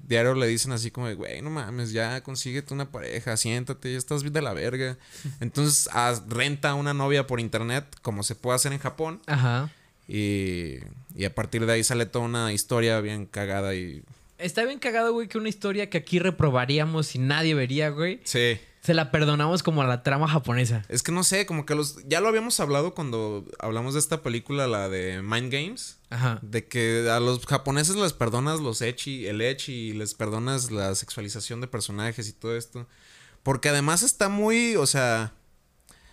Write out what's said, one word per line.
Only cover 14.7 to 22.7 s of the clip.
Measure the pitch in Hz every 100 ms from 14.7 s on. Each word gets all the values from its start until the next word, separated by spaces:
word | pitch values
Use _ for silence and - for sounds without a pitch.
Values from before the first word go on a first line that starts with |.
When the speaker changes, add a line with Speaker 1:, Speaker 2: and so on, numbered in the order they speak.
| 277
Speaker 2:
cagado, | 262 226 233
güey, | 233 214
que | 220
una | 220
historia | 208 202 202 202
que | 165
aquí | - 175
reprobaríamos | 180 165 156 123 123 147 156 160 151 127
y |
nadie | 131 151 160
vería, | 147 127 139 151
güey, | 147 175 185
Speaker 1:
Sí. | - 127 120 107 - _
Speaker 2:
se | -
la | 165 151
perdonamos | 156 147 147 151 175
como | 170 151
a | 131
la | 123
trama | 139 139 156
japonesa. | 156 123 120 120 117 101
Speaker 1:
Es | 120
que | -
no | 175
sé, | 175 190
como | 196 160 147
que |
los, | 151 147 - 139
ya | 160
lo | 214
habíamos | 220 233 -
hablado | 147